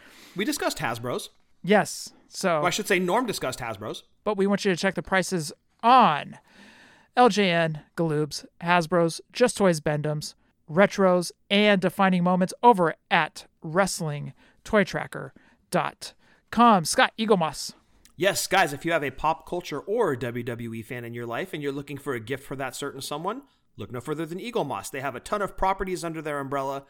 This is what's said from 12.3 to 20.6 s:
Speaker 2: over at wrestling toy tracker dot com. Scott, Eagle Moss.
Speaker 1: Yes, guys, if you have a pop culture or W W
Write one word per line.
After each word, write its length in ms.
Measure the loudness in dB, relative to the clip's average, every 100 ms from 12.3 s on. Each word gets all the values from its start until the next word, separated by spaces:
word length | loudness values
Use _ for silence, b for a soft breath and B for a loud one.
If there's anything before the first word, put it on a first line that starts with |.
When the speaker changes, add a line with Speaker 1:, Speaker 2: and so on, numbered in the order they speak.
| 2 0 4
Speaker 2:
over 320 | 6 6 2 0 2
at 360 | 2 2 -4 -20 _
wrestling 680 | -4 0 0 -2 -6 -6 -10 b b b
toy 220 | 0 2
tracker 480 | 2 -2 -8 -10 -12 b b b -4
dot 420 | -2 -2 -8 -18 _ b b b
com. 320 | 6 6 6
Scott, 280 | 2 2 2 2
Eagle 200 | 2 2
Moss. 360 | 0 -6 -14 -16 _ _ _ -2
Speaker 1:
Yes, 300 | 0 0 0
guys, 260 | 2 2
if 120 | -2
you 80 | -2
have 100 | -2
a 80 | -2
pop 340 | -2 -2 -2 -6
culture 320 | -10 -8 -10
or 340 | -4 0 0
W 300 | 0 -4 -6
W 280 | -8 -8